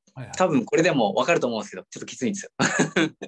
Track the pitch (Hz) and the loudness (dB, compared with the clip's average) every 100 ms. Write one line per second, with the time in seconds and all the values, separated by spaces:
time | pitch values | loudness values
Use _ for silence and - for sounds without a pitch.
0 | _ - 120 - 185 143 107 147 170 147 | _ -18 -14 0 2 2 2 2 4 4
1 | 104 127 127 165 127 110 98 92 - - | 2 2 2 2 2 -4 -8 -14 -14 -16
2 | - - 123 101 - - - - 160 180 | -14 -4 -4 -4 -10 -2 0 2 0 0
3 | 160 - | -2 -4